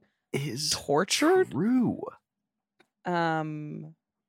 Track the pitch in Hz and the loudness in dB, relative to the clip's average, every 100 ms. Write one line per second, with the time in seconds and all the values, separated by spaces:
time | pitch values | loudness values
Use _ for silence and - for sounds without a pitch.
0 | _ _ _ 135 143 117 151 - - 143 | _ _ _ -4 -4 -4 -4 -4 0 0
1 | 190 - 302 370 381 180 208 254 190 87 | 2 2 4 4 2 0 2 2 2 0
2 | - - _ _ _ _ _ _ _ _ | -6 -14 _ _ _ _ _ _ _ _
3 | - 175 165 160 156 151 151 160 156 160 | -4 0 0 0 -2 -6 -8 -10 -12 -18
4 | _ _ | _ _